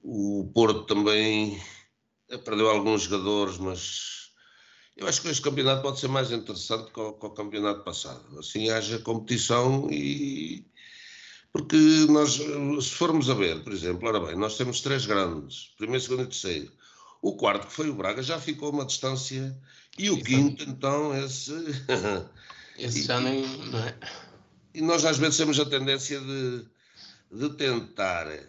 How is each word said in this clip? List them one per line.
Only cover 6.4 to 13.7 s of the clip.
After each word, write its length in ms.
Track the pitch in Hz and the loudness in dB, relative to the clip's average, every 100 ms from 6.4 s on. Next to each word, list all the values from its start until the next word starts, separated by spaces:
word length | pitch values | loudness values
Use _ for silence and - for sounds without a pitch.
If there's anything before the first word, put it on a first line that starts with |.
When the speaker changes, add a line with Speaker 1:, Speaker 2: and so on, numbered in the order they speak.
| 110 95 - 113 107 | -6 -10 -4 -6 -6
Speaker 1:
que 80 | - | -8
o, 140 | 107 | -10
que 120 | 107 107 | -8 -12
o 40 | |
campeonato 520 | 104 104 104 104 101 | -8 -8 -2 -2 -2
passado. 560 | - 82 - 65 - 71 | -6 -8 -10 -12 -16 -16
Assim 300 | 76 - 110 | -10 -2 0
haja 300 | 113 104 113 | 0 -2 -6
competição 920 | - 113 107 123 - 120 127 135 151 | -2 -4 0 -2 2 4 4 2 0
e 800 | 151 143 147 143 135 160 - - _ - - - - - - _ | -2 -2 -2 -4 -4 -8 -10 -14 _ -20 -20 -20 -20 -20 -20 _
porque 240 | - 147 156 156 156 151 | -8 2 8 8 10 8
nós, 300 | 151 147 131 | 8 6 2
eh, 400 | 151 143 139 147 | -2 -2 -2 -2
se 100 | 131 | -2
formos 380 | - 170 160 127 | 0 2 2 2
a 60 | |
ver, 280 | 120 92 80 | 2 2 0
por 80 | 76 | -6